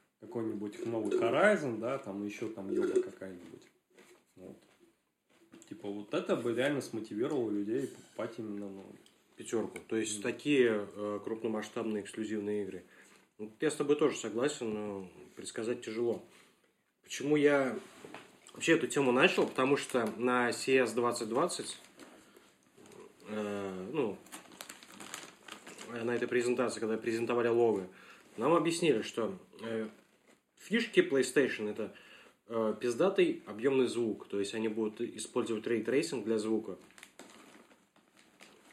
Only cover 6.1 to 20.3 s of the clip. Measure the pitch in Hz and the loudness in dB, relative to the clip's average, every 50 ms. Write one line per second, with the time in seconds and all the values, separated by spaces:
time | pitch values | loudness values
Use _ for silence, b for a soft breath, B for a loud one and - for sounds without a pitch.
6.1 | - 180 185 - 185 131 117 120 113 120 127 143 147 131 - - - 110 104 - | -4 -4 0 0 -2 0 0 -2 0 0 0 0 0 -2 -4 -6 -8 -8 -8 -6
7.1 | 107 104 123 156 156 131 117 107 104 101 101 104 117 139 135 113 - - - - | -4 -2 -2 0 0 -2 0 0 -2 -2 -2 -2 -2 -2 -2 -4 -8 -14 -20 -14
8.1 | - - 110 113 - - 110 107 101 101 101 95 95 98 92 101 101 - - - | -10 -8 -8 -8 -8 -8 -8 -8 -8 -8 -8 -10 -10 -12 -14 -16 -18 -20 -20 -20
9.1 | _ _ _ _ _ - 107 - 120 110 - - - - - - 113 110 107 107 | _ _ _ _ _ -16 -8 -2 -2 -2 -2 -2 -6 -12 -8 -2 -2 -2 0 -2
10.1 | - 104 98 120 120 - - 147 147 135 123 117 110 104 101 98 - 107 104 104 | -4 -4 -4 -4 -4 -2 0 4 6 6 6 6 4 2 -2 -4 -8 -6 -4 -4
11.1 | 104 104 - - 113 113 117 113 107 107 104 - - 120 110 110 107 104 95 - | -4 -4 -4 -4 -4 -4 -2 -2 -2 -2 -4 -6 -6 -4 -2 -2 -2 -2 -4 -6
12.1 | - 113 110 101 107 104 101 104 104 104 101 95 90 90 - B B B B B | -6 -6 -4 -4 -4 -4 -2 -2 -2 -2 -2 -4 -8 -10 -14 B B B B B
13.1 | B B B B _ - 107 107 - _ 156 151 143 - 139 139 151 - 156 131 | B B B B _ -14 -14 -14 -8 _ -2 -2 0 0 2 2 4 4 4 2
14.1 | - - - 110 101 117 127 151 147 - 120 110 107 107 104 104 101 98 95 90 | 2 0 -4 -4 -2 0 0 0 0 -2 -4 -4 -4 -4 -4 -4 -6 -8 -8 -12
15.1 | - 92 90 - - - - - - 120 110 117 123 123 - 117 110 117 120 117 | -16 -20 -20 -18 -16 -14 -14 -10 -8 -6 -4 -4 -4 -4 -6 -6 -4 0 0 0
16.1 | 107 92 - b b b b b b b b b _ _ _ _ _ _ _ - | 0 -2 -6 b b b b b b b b b _ _ _ _ _ _ _ -12
17.1 | - - 123 143 151 151 139 147 143 139 135 127 110 107 - - - - - - | -10 -6 0 2 4 6 6 6 6 6 4 2 -2 -4 -8 -12 -18 -20 -18 -16
18.1 | - - - - - - - - - - - - 160 - 127 117 - 147 139 127 | -16 -16 -18 -20 -20 -20 -20 -20 -12 -2 4 4 4 4 4 0 0 2 4 4
19.1 | 120 127 160 190 - - 156 110 - - 131 135 143 135 - - - 123 113 107 | 6 6 6 6 4 4 2 2 2 0 4 4 4 2 2 0 0 0 0 0
20.1 | - 107 120 127 | -2 0 0 2